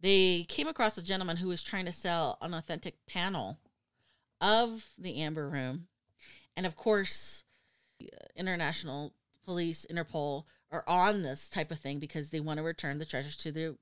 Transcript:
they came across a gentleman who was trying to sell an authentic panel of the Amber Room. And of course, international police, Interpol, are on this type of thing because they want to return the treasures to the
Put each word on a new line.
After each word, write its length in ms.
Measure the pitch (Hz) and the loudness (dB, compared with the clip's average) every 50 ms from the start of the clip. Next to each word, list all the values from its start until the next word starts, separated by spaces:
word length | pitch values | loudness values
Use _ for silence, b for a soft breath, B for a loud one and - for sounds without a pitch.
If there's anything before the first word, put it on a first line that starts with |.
they 440 | 170 190 196 196 190 185 180 170 170 - | 6 8 8 10 10 8 6 4 0 -2
came 200 | - - 294 311 | -4 -2 -2 -2
across 280 | 320 - 240 214 - - | 0 2 2 2 2 0
a 40 | 165 | -4
gentleman 360 | 180 196 190 185 180 170 170 | -2 -2 -2 0 -2 -2 -2
who 100 | 180 185 | -2 -2
was 140 | 180 170 - | -2 -4 -4
trying 240 | - - 196 185 | -4 -4 -4 -4
to 60 | 175 175 | -4 -6
sell 460 | - - 185 170 170 156 135 - - | -4 -2 0 2 2 2 0 0 -2
an 140 | - 170 175 | -6 -6 -6
authentic 400 | 160 160 - 165 - - 175 - _ _ | -6 -6 -6 -6 -6 -6 -8 -10 _ _
panel 520 | - - 180 175 190 190 156 107 95 147 - _ _ _ _ _ _ _ _ _ _ _ _ _ _ _ - | -6 -2 -2 0 0 0 -2 -4 -4 -8 -12 _ _ _ _ _ _ _ _ _ _ _ _ _ _ _ 2
of 460 | 170 196 214 226 240 233 226 226 - - - - | 4 6 6 6 6 4 0 -6 -12 -14 -16 -10
the 220 | - 185 - 131 156 | -8 -6 -4 -2 -2
Amber 260 | 151 156 160 147 139 | -2 -2 -4 -4 -4
Room. 380 | 143 139 131 127 131 180 170 - _ _ _ _ _ B B B B B B B B | -2 -2 -2 -2 -4 -6 -8 -12 _ _ _ _ _ B B B B B B B B
And 80 | - 185 | -4 -4
of 100 | 185 170 | -4 -4
course, 680 | - - 220 214 202 190 - - - - - - - - _ _ _ _ _ _ _ _ _ _ - - - - - - - - | 0 2 4 4 4 4 0 -2 -4 -4 -6 -10 -12 -14 _ _ _ _ _ _ _ _ _ _ -20 -18 -18 -18 -18 -20 -18 -10
international 760 | - 185 185 180 170 165 147 165 147 165 151 131 143 147 - _ _ _ _ _ _ - | -6 -4 -2 -2 0 0 -2 -2 -4 -6 -6 -6 -6 -8 -8 _ _ _ _ _ _ -10
police, 400 | - 180 175 170 165 165 - - - | -4 -2 -2 0 -2 -2 -4 -8 -6
Interpol, 540 | 165 170 160 - - 160 143 147 139 143 160 b b b b b - | -4 -4 -4 -4 -4 -2 -2 -2 -2 -4 -6 b b b b b -6
are 120 | 165 - | -4 0
on 360 | - 175 180 180 202 214 202 175 | 2 6 6 6 6 6 4 0
this 260 | 135 131 - - - | -2 -4 -6 -8 -6
type 220 | - 180 156 156 165 | -4 -4 -2 -2 -4
of 80 | 151 | -8
thing 180 | - 139 143 143 | -6 -6 -6 -6
because 320 | 143 147 - 156 147 151 | -6 -6 -6 -6 -6 -4
they 80 | - 156 | -4 -4
want 200 | 151 156 151 151 | -2 -2 -2 -2
to 40 | 156 | -2
return 360 | 165 165 - - 143 143 151 | -4 -4 -4 -4 -4 -4 -4
the 60 | 160 | -6
treasures 320 | - - 131 139 147 151 | -4 -4 -4 -4 -4 -6
to 140 | - - 160 | -6 -6 -6
the 260 | 147 160 160 160 135 - | -4 -4 -4 -4 -6 -8